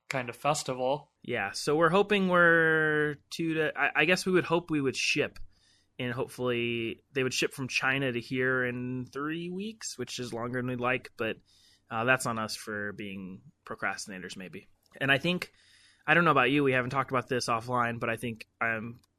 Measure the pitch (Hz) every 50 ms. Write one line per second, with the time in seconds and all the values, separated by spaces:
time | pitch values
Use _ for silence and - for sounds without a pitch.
0 | _ - - 135 120 120 - - - 143 - - - 139 127 127 127 131 143 147
1 | - _ _ _ - - 120 113 98 98 - - - 151 147 160 170 160 175 202
2 | 202 202 208 196 190 185 180 175 170 170 165 165 160 160 160 160 156 156 151 151
3 | 147 151 143 - _ - - - 165 165 156 160 156 147 - - 143 - - 147
4 | 156 170 180 180 - 190 180 170 - - 165 170 170 - 156 147 135 127 - -
5 | - - - 147 123 98 - - - - _ _ _ _ _ _ _ _ _ -
6 | 127 123 117 127 - - - - 123 127 120 120 120 120 117 117 113 113 - -
7 | _ _ - 135 127 127 - - 165 - - - 135 120 - - 143 131 131 139
8 | 139 127 117 120 - - 131 127 127 131 131 127 127 123 123 123 123 123 127 127
9 | 123 - - 135 147 151 160 170 170 175 180 190 202 226 220 220 - - - -
10 | 123 - - - 123 120 120 113 117 123 123 127 123 127 127 120 120 123 127 123
11 | - - _ - 110 110 - - _ _ _ _ _ _ _ _ _ - 120 113
12 | 117 127 131 127 - 123 113 110 110 104 - - - 113 107 104 104 104 95 101
13 | 104 101 95 98 95 92 92 120 - 156 - _ - - 110 - 110 98 95 -
14 | - 107 95 92 87 92 - 95 92 85 - 101 - _ _ _ _ _ - -
15 | 139 135 139 135 - 170 180 175 - - _ _ _ _ _ _ _ _ _ _
16 | - 147 156 170 175 160 143 139 123 123 139 147 143 131 127 127 120 123 143 135
17 | 127 - 131 123 117 - 131 120 - 127 117 113 117 123 123 123 117 117 117 117
18 | 123 113 113 110 127 120 110 - - _ _ - 120 113 113 110 110 117 120 -
19 | _ _ _